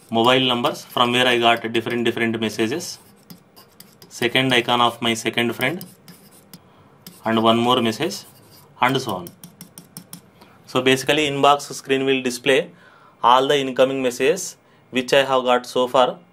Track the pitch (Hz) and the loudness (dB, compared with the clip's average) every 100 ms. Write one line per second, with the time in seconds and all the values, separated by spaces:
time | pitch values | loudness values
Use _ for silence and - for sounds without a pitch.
0 | - 113 120 131 127 120 135 175 - 123 | -4 2 4 2 0 -2 -4 -6 -8 -2
1 | 120 123 127 120 117 117 113 113 117 120 | 0 2 2 4 2 2 0 -4 -4 -2
2 | 117 110 113 110 107 110 113 160 - - | -2 -2 -4 -2 -4 -2 -4 -4 -10 -16
3 | - _ _ - _ - _ _ - _ | -20 _ _ -20 _ -20 _ _ -20 _
4 | - - 120 131 131 123 120 120 120 - | -18 -4 -2 0 2 0 0 2 2 0
5 | 120 113 113 120 117 117 131 180 - - | -4 -2 -4 -2 -4 -2 -4 -6 -14 -20
6 | - - - - _ - _ _ _ _ | -20 -20 -20 -20 _ -20 _ _ _ _
7 | - - 113 113 113 113 120 127 113 110 | -20 -10 -2 0 2 2 2 2 0 -2
8 | 143 - - - - - _ - 127 135 | -6 -8 -16 -20 -20 -20 _ -4 -2 0
9 | 113 92 87 - - - - - - - | -4 -8 -10 -18 -20 -20 -20 -20 -20 -20
10 | - - _ _ - _ - 131 131 131 | -20 -20 _ _ -20 _ -4 0 2 2
11 | 131 147 147 139 143 143 - 131 - 135 | 2 0 0 2 4 2 -2 -12 -4 -2
12 | 135 131 127 123 139 135 180 - - _ | 0 0 -2 -4 0 0 -2 -14 -20 _
13 | - - 117 127 135 147 135 123 131 135 | -20 0 4 4 4 0 0 0 0 0
14 | 127 123 135 175 - - _ _ - 123 | -4 0 0 0 -6 -16 _ _ -8 -6
15 | 123 139 131 131 123 123 - 127 120 135 | 2 2 4 0 2 0 0 -2 0 2
16 | 123 - _ | 2 0 _